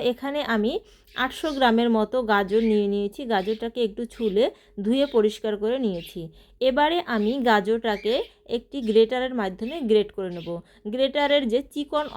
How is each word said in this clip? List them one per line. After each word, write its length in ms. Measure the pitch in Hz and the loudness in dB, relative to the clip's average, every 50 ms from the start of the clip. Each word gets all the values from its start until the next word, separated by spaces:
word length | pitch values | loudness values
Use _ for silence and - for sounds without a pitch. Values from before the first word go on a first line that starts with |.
| - 240 | 0 0
এখানে 280 | 233 - - 277 285 294 285 - 226 | -2 -2 -6 -6 -6 -4 -2 -2 0
আমি 160 | 214 208 233 311 440 - _ _ _ _ - - | 0 0 -2 -2 -4 -8 _ _ _ _ -12 -6
আটশো 340 | - 254 269 - - - 320 285 | -6 -4 -4 -4 -6 -6 -4 0
গ্রামের 320 | 269 262 240 226 233 240 240 226 | 2 4 4 4 4 4 2 2
মতো 200 | 220 214 214 - 254 240 214 | 2 0 0 -2 -2 0 2
গাজর 320 | 208 202 202 185 202 226 226 220 | 2 2 2 2 2 2 2 4
নিয়ে 160 | 214 208 208 202 202 | 2 2 2 0 0
নিয়েছি। 280 | 202 202 202 208 - 277 226 226 | -2 -2 -4 -6 -8 -4 -2 -2
গাজরটাকে 460 | 190 180 208 226 220 226 233 - 247 240 | 0 0 -2 -4 -4 -6 -6 -4 -2 -2
একটু 160 | 202 202 - 240 233 - | -2 -2 -6 -10 -10 -6
ছুলে 300 | - 233 214 185 208 247 370 - - _ _ _ 208 196 | -4 -2 0 2 2 2 0 0 -6 _ _ _ -4 0
ধুয়ে 200 | 214 247 269 285 277 269 | 2 2 2 2 2 4
পরিষ্কার 380 | 226 208 214 208 - - 214 208 202 208 | 2 2 2 0 -2 -6 -6 -4 -2 -2
করে 140 | 220 247 269 254 | -2 -2 -2 -2
নিয়েছি। 360 | 208 180 170 165 - - 180 160 160 - - - _ _ - | -2 -4 -4 -8 -12 -12 -12 -12 -12 -16 -20 -20 _ _ -2
এবারে 360 | 240 262 247 285 294 311 339 349 339 - 240 | 0 2 4 4 4 2 2 0 -2 -2 0
আমি 160 | 220 208 214 262 277 233 240 | 0 0 0 0 2 2 4
গাজরটাকে 640 | 220 202 185 208 226 233 226 226 208 196 - 208 240 320 466 - _ _ _ - - | 4 4 2 0 -2 0 0 -2 -4 -2 -2 -2 -2 -2 -2 -6 _ _ _ -8 -6
একটি 200 | 233 - _ - 277 240 214 | -6 -6 _ -10 -6 -2 4
গ্রেটারের 440 | 208 220 226 220 254 254 254 262 254 240 | 6 6 6 4 2 -2 -2 -2 -2 -2
মাধ্যমে 340 | 202 190 185 - 220 240 302 339 277 214 | -4 -4 -4 -6 -8 -8 -6 -4 0 2
গ্রেট 200 | 220 214 202 208 - | 4 4 2 0 -4
করে 120 | - 190 185 175 | -8 -6 -6 -8
নেব। 140 | 170 160 170 170 170 - _ _ _ - 214 214 | -8 -8 -8 -10 -10 -12 _ _ _ -10 -6 -2
গ্রেটারের 500 | 254 269 269 269 294 285 277 285 294 277 226 | 0 0 0 2 2 2 2 2 2 2 2
যে 80 | 220 262 277 - - | 0 -2 -2 -4 -8
চিকন 320 | 294 285 285 311 294 302 285 - | -8 -6 -4 -2 -4 -4 -4 -4